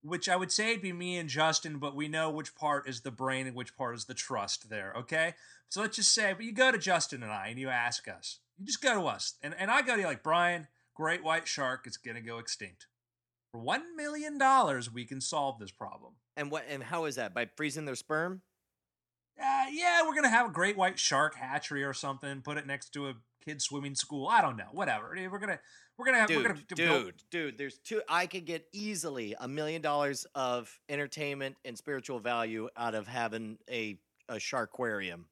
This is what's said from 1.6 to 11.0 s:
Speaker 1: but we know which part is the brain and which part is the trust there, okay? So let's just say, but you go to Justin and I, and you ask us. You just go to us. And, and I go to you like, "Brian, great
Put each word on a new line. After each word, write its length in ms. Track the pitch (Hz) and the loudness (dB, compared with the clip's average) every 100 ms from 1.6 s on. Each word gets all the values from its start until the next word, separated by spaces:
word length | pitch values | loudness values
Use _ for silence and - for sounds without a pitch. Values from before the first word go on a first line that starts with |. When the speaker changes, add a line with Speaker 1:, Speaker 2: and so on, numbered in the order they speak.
| 165 147 | -2 -4
Speaker 1:
but 160 | 143 | -4
we 140 | 139 151 | -4 -4
know 220 | 160 160 | 0 0
which 240 | 151 143 | -2 -8
part 340 | - 151 143 135 | -4 0 0 -2
is 140 | 123 | -8
the 80 | 135 | -8
brain 360 | 113 131 131 131 | -4 -2 0 -4
and 80 | |
which 220 | 123 123 - | -6 -10 -4
part 180 | 127 120 | -4 -4
is 100 | 110 | -10
the 80 | |
trust 560 | 127 - 120 101 - 110 | -8 -4 -4 -2 -6 -6
there, 240 | 107 95 113 | -6 -6 -8
okay? 380 | 123 160 165 - - - _ | -2 0 0 -2 -20 -20 _
So 140 | 185 | -4
let's 140 | 208 214 | -4 2
just 180 | 202 | 4
say, 180 | - 208 | 4 2
but 140 | 190 226 | 0 -4
you 60 | |
go 180 | 214 262 | 4 6
to 60 | 226 | 6
Justin 440 | 170 175 - 131 | 4 2 2 -4
and 80 | 113 | -6
I, 180 | 104 101 | -4 -6
and 100 | 120 | -6
you 100 | 131 | -2
ask 400 | 123 120 120 - | 0 0 -2 -8
us. 300 | 98 - - _ _ | -10 -10 -12 _ _
You 60 | |
just 160 | 196 - | -6 0
go 140 | 269 220 | 2 4
to 80 | 156 | 2
us. 280 | 101 - - | 0 -4 -6
And, 120 | 147 170 | -10 -4
and 120 | 196 | 2
I 120 | 262 | 2
go 120 | 254 | 4
to 60 | 233 | 2
you 60 | 180 | 0
like, 160 | 131 | -2
"Brian, 440 | 156 165 175 175 147 _ _ | 2 4 4 2 -6 _ _
great 280 | - | -4